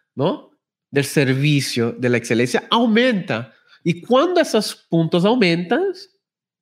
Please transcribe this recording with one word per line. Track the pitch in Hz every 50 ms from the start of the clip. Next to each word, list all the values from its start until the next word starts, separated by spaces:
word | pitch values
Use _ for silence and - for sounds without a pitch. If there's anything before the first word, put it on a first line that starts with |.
| _ _ _
¿no? | - 135 175 269 302 - _ _ _ _ _ _ _ _ _
del | - 143 143
servicio, | - - 160 139 127 131 131 139 151 147 139 123 - - 120 113 117
de | 120 - 123
la | 123 120
excelencia | 117 113 - 120 113 127 127 - 226 - -
aumenta. | - 226 240 240 214 226 247 262 240 190 - - 127 110 120 - _ _ _ _ - _ _
Y | 175 170 175
cuando | - - 233 254 302 359 359 349
esos | 302 - - 220 202 - -
puntos | - _ _ - 170 165 160 - 175 170
aumentan, | 208 233 269 208 175 165 170 180 175 240 294 370 403 349 - - - _ _ _ _ _ _ _ _ _ _